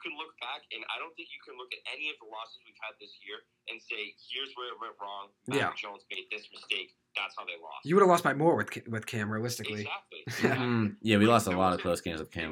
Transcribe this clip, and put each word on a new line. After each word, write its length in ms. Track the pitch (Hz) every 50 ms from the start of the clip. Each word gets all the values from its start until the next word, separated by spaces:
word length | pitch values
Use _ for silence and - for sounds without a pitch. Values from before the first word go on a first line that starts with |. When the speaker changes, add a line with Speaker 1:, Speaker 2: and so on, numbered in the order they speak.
| -
Speaker 1:
can 100 | 165 156 147
look 160 | 160 156 - - -
back, 240 | 123 139 151 - - -
and 80 | 113 113 -
I 80 | 113 123
don't 160 | 147 - -
think 160 | - - -
you 80 | - -
can 140 | - - 135
look 160 | - - -
at 80 | - - - - 127
any 160 | - - 151
of 80 | 151 -
the 80 | -
losses 320 | 110 110 110 113 - - - _
we've 100 | 113 110 - 110
had 160 | 110 107 -
this 160 | 104 101 - - 98
year 160 | 98 104 107 - _ _ _ - -
and 80 | 117 113
say, 320 | - - 120 107 104 101 - _ -
"Here's 240 | - 123 127 139 135 135 127
where 80 | 123 123 110
it 20 | 107 120
went 160 | 135 - -
wrong. 320 | 101 101 101 101 98 101 _ _ -
Mac 80 | - 135
Speaker 2:
Yeah. 140 | 139 107 87 - -
Speaker 1:
Jones 240 | - 104 101 92 - -
made 160 | 101 95 92
this 160 | - 107 104 101 -
mistake. 400 | - - - - 101 98 92 - _ _ _ _ -
That's 240 | 101 98 95 - 110
how 80 | 101
they 80 | - 87
lost." 320 | 85 - 78 69 - -
Speaker 2:
You 80 | 139 175
would 80 | 202 202
have 80 | 185
lost 160 | 175 170 165
by 80 | 147 135
more 240 | 139 156 170 151 107
with 80 | 104
Ca-, 160 | - - 120 - 117
with 160 | 113 110 107
Cam, 240 | - - 110 104 104
realistically. 560 | 110 107 113 123 117 - 107 104 104 107 101
Speaker 1:
Exactly. 400 | - - - - - - - -
Speaker 2:
<laughs> 240 | - 117 - - - 131 131
Speaker 3:
Mm-hmm. 400 | 123 123 120 113 110 101 101 - -
Yeah, 100 | 110 107 101 104
we 0 |
Speaker 1:
Like, 160 | 113 117 113
Speaker 3:
lost 80 | 110
a 80 | 98 90
Speaker 1:
no 80 | 90 95
Speaker 3:
lot 0 |
Speaker 1:
one 100 | 92 90
Speaker 3:
of 60 | 85
Speaker 1:
said 80 | -
Speaker 3:
close 140 | 87 85 - -
games 160 | 90 82 78
with 160 | 78 - -
Cam 160 | 85 82 78